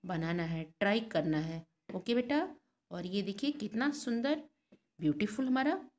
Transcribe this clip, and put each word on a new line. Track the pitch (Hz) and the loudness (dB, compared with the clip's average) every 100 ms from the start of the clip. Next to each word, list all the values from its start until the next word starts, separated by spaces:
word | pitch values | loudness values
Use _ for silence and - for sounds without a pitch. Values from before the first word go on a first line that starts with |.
| 180 | -4
बनाना | 170 165 175 | -2 0 0
है, | 165 165 160 _ | 0 -4 -6 _
ट्राई | 202 220 | 4 4
करना | 220 160 156 151 | 2 0 2 0
है। | 160 165 - _ - | 0 -6 -10 _ -10
ओके | 190 208 | -8 0
बेटा, | 240 247 294 370 - _ _ _ | 0 2 0 0 -6 _ _ _
और | 175 175 | -8 -2
ये | 196 | -2
देखिए, | 190 202 277 | -2 -2 -2
कितना | 294 214 220 277 | -2 -4 0 0
सुंदर | 285 - 233 262 302 - _ _ - _ - | 0 -2 0 0 -2 -4 _ _ -20 _ -2
ब्यूटीफुल | 156 147 214 - 262 | 0 2 0 0 2
हमारा | 262 269 381 - | 2 2 0 -4